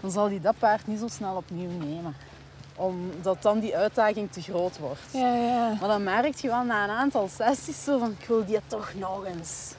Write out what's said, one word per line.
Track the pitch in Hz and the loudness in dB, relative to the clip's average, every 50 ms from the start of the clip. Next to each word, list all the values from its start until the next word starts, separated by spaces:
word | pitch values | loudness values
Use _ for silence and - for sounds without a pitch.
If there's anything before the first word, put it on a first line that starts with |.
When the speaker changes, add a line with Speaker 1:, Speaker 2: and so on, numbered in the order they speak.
Speaker 1:
dan | - 190 | -4 -2
zal | 180 208 208 202 | 2 2 2 2
die | 196 190 | 2 2
dat | 156 202 226 - | 2 2 2 6
paard | - 214 208 214 - | 6 4 4 4 0
niet | 214 214 208 | -4 -4 -2
zo | 226 | -4
snel | 233 - - 214 190 190 | -6 -4 -4 -4 -2 -2
opnieuw | 185 - - 180 170 180 175 175 175 156 | -4 -4 -6 -6 -6 -6 -4 -4 -4 -4
nemen. | 143 156 170 170 165 143 135 - - - - - - - - - - - | -4 -6 -6 -6 -8 -8 -10 -14 -18 -20 -20 -20 -20 -20 -20 -20 -16 -6
Omdat | - 180 190 185 180 180 185 160 165 170 190 185 180 | -2 -2 -2 -2 -2 -6 -6 -8 -4 0 0 0 4
dan | 208 208 208 220 | 4 4 4 4
die | 214 220 - | 0 0 2
uitdaging | 165 202 214 - 254 220 214 208 214 208 - | 2 2 2 4 4 4 4 2 0 -4 -6
te | - 180 | -6 -10
groot | 156 - 185 175 175 180 180 - | -10 -4 0 0 0 0 -2 -4
wordt. | 151 127 143 - - - - | -6 -6 -6 -8 -10 -6 -2
Speaker 2:
Ja, | 262 254 247 240 | 2 2 2 4
ja. | 240 240 240 247 240 233 226 214 208 | 2 2 2 2 2 2 2 0 0
Speaker 1:
Maar | 185 202 | 2 2
dan | 214 208 202 | 2 2 2
merk | 190 190 226 254 302 - | 2 2 4 2 2 0
je | - - | -2 -2
wel | 254 233 247 247 | 0 0 0 2
na | 240 226 208 202 | 2 2 2 2
een | 202 | 0
aantal | 214 233 269 277 - 247 202 185 - | 0 2 0 2 2 2 0 0 -2
sessies | - 220 233 277 262 - - 294 - - | 2 2 2 2 2 0 -6 -6 -4 0
zo | 285 285 | 2 2
van, | 254 233 233 208 - | 2 2 0 -4 -6
"Ik | - | -2
wil | - 233 226 214 | 2 2 2 2
die | 185 220 208 - | 2 0 -2 0
toch | - 226 214 208 - - | -4 -6 -6 -6 -8 -8
nog | 196 190 185 190 196 190 | -6 -6 -4 -4 -4 -6
eens." | 190 175 170 160 - - - - - - | -8 -8 -8 -8 -6 -8 -6 -8 -10 -12